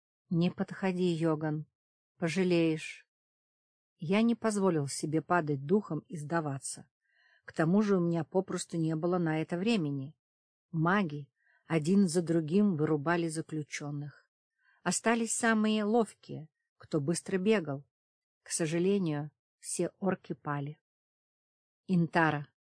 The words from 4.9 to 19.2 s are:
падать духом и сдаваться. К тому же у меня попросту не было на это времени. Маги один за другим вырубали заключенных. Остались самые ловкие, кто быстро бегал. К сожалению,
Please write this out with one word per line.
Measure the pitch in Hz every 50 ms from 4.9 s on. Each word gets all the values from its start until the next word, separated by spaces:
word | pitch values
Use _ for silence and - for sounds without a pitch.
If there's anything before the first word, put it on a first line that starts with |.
| - - - 160 147 160 156
падать | - 180 175 165 151 147 139 139
духом | 143 180 214 202 - 165 175 - -
и | 226 160
сдаваться. | 147 143 170 170 156 147 139 135 - - - - - _ _ _ _ _ _ _ _ _ _ _ _
К | - -
тому | - 165 156 180 202
же | 220 202 202 185
у |
меня | 170 170 170 170 156
попросту | - - 185 190 - 180 180 - - - 170
не | 160 156 160
было | 156 160 175 180 180
на | 175 160 156 160
это | 160 - 180 170
времени. | 185 226 240 208 160 143 143 139 135 147 - _ _ _ _ _ _ _ _ _ _ _
Маги | - 165 156 170 185 208 202 160 143 147 143 - _ _ _ _ _ _ _
один | - 160 160 151 156 196 202 202 175
за | 147 180
другим | 170 156 165 170 160 147 165 202 208 208 180
вырубали | 143 151 151 156 147 139 156 175 175 170 165
заключенных. | 156 160 156 - - 156 147 - - - 151 143 147 143 143 147 - - _ _ _ _ _ _ _ _ _ _ _ _ -
Остались | 180 185 - - 220 233 233 226 220 -
самые | - - 226 226 214 214 214 214 214 214
ловкие, | 202 214 240 220 - - _ _ - 139 139 151 - _ _ _ _ _ _
кто | - - - 160
быстро | 139 139 175 - - - 190 190
бегал. | 185 208 220 202 165 147 139 139 143 _ _ _ _ _ _ _ _ _ _ _ _
К | -
сожалению, | - - 175 151 160 170 175 190 202 202 185 160 151 143